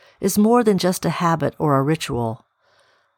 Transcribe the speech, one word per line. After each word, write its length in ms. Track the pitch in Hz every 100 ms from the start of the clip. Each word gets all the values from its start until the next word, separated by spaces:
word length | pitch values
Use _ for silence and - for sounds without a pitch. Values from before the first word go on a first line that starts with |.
| _ -
is 160 | 196 208
more 280 | 214 240
than 140 | 214 185
just 260 | 185 180
a 60 | 175
habit 440 | 156 170 160 143 -
or 200 | 156 135
a 60 |
ritual. 600 | 139 160 - 120 113 110 _ _ _ _ _ _ _